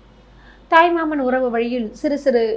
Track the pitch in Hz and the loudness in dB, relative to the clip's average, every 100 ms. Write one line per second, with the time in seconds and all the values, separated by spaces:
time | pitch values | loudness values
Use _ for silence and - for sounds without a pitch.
0 | - - - - - - - 330 349 339 | -20 -20 -20 -20 -20 -18 2 4 4 2
1 | 320 294 254 262 254 226 240 247 220 - | -2 -2 -2 -2 -2 -2 -2 -4 -6 -6
2 | 302 285 285 233 226 | -4 -2 0 2 0